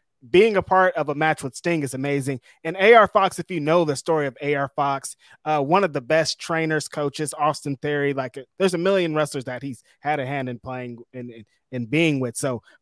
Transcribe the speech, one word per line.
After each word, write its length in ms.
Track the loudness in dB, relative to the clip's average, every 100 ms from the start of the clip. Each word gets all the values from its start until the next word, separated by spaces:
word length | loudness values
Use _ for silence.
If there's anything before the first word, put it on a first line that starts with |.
| _ _ 2
being 260 | 4 6 4
a 60 |
part 320 | 2 4 4 2
of 140 | -2
a 60 | 0
match 280 | 0 0
with 120 | -4 -6
Sting 280 | -2 -2
is 100 | -2
amazing. 480 | -4 -4 -2 -4 -6 _ _
And 120 | -8 2
A 180 | 8 8
R 120 | 8
Fox, 300 | 4 2 -2
if 140 | -6
you 80 | -4
know 260 | 2 2 2
the 100 | -2
story 300 | 0 0 0
of 100 | -4
A 140 | -4 -2
R 120 | -2 -2
Fox, 400 | -2 -2 -6 -16 _ -12 -4
uh, 160 | -2
one 220 | 2 2
of 100 | 2
the 80 | -2
best 380 | 0 0 0 -4
trainers, 480 | -4 -2 0 -2 -4
coaches, 480 | -4 -4 -4 -8 -2
Austin 400 | -2 -2 -6 -6
Theory, 380 | -4 -2 -2 -2
like, 200 | -6 -10 -14 -2
there's 160 | -2
a 60 | 0
million 340 | 0 2 0
wrestlers 320 | 0 -2 -4 -8
that 160 | -10
he's 220 | -10 -14 _ _
had 200 | -4 -4
a 60 | -4
hand 240 | -6 -6
in 80 | -8
playing 400 | -10 -10 -12 -14 -18
in, 160 | -16 -16
in, 160 | -16 -20 _ _
in 140 | -8 -2
being 340 | 0 2 0
with. 160 | -4 -4
So 280 | -6 -6 _ _